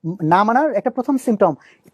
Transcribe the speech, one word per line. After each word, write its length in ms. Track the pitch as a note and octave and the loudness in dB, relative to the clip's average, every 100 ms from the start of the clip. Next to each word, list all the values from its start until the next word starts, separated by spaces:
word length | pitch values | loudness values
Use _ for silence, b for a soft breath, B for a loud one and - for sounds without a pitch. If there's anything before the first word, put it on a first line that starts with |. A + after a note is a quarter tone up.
| E3 F#3 | -10 -4
না 200 | D#3 F3 | 0 2
মানার 300 | G#3+ A#3+ D#4 | 2 2 0
একটা 160 | G#3 B3 | -2 -4
প্রথম 280 | A#3+ B3 C4+ | -4 -2 -2
সিম্পটম। 360 | - G#3+ F3+ C#3+ b b _ | -2 2 2 0 b b _